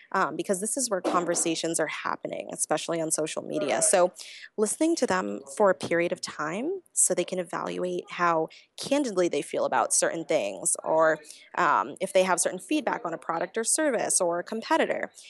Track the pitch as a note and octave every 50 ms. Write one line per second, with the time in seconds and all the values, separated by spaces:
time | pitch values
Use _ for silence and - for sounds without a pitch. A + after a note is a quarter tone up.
0 | - - - F#3+ F3+ C#3+ D3+ E3+ E3+ - G3+ F3+ G3 A3+ - C#4+ B3+ A#3 G3+ F3+
1 | - - - F3+ F3 D#3+ F3 E3+ - E3+ D#3+ - - E3 E3 E3 D#3 D3 - -
2 | - - - - - - - - - - - - - - D#3 D#3+ - - E3+ E3
3 | D#3+ D#3+ - - D#3 D#3+ - - - - - D3+ D3+ C3+ - A2+ - - - F#3
4 | F3 F#3 - - - - - - - - - - G#3+ G#3 - - D#4+ E4 E4+ -
5 | B3+ - F#3 F#3 G3+ G3+ G3+ G3+ - - - - G#3 G3 F#3 - - - E3+ E3+
6 | E3+ F3 F#3 - - - - - D3+ D#3 E3+ G#3 B3+ E4 G4 F#4+ - _ - -
7 | - - F#3 F3+ F3 - F#3 F#3 F3 E3+ - E3 - F3+ F3 F3+ F3+ F3+ F3+ F3
8 | - - - - F3 E3+ E3+ D#3+ D#3+ - - - - _ - - - - C4+ D4
9 | D4 A#3+ G3 F3+ F3+ E3 - C#3+ D#3 - - C#3+ A2+ C#3+ C3 B2 A2 - - -
10 | F3+ - - - E3 - A3 - G#3 G3+ G2 F2 G2+ - - - - - D#3+ D#3+
11 | D#3+ D#3+ D#3 D3+ - - - - - - - - F3 D3 C#3 G#2+ F#2+ B2+ C3+ -
12 | - F#3+ - F#3+ F#3 F#3+ F3+ E3 - E3 C#3+ F#3 - - D4+ D4+ A3+ G3+ - A#3
13 | - A#3 A3 G#3+ - - A3 E3+ F3+ F3 - A3+ A3+ - - - D#4 D4 A#3+ G3
14 | - - F3 - F3+ E3+ E3+ F3 F3 - G#3+ A3+ - - D#4 D#4+ B3 - - -
15 | - - - - -